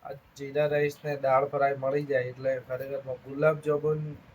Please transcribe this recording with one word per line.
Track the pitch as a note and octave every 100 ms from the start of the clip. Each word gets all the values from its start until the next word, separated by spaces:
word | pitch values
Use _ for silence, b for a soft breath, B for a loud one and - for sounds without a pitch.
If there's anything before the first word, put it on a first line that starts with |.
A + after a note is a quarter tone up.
આ | - - _ -
જીરા | C#3 C#3 D3
રાઈસ | D3 D3 C#3+
ને | D3+ C#3+
દાળ | C#3 C3 C#3+
ફ્રાય | C#3+ C#3 C3+
મળી | C3+ C#3+
જાય | C#3+ C3+
એટલે | B2 B2+ C3 C3
ખરેખરમાં | B2 B2+ C3+ C#3 C3 B2
ગુલાબ | C3 C#3 D3+ D#3
જામુન | D3 D3 D3+ D#3 D3+ D3 -